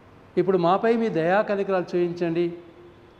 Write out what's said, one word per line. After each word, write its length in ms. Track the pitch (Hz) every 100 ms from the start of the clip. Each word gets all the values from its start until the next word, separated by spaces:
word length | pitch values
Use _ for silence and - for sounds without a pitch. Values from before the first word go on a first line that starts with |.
| - - - -
ఇప్పుడు 200 | 175 190
మాపై 380 | 170 190 226 233
మీ 120 | 226
దయా 340 | 165 160 190
కనికరాలు 540 | 214 202 196 190 180 180
చూపించండి. 560 | 175 170 175 165 175 170 - - - - - -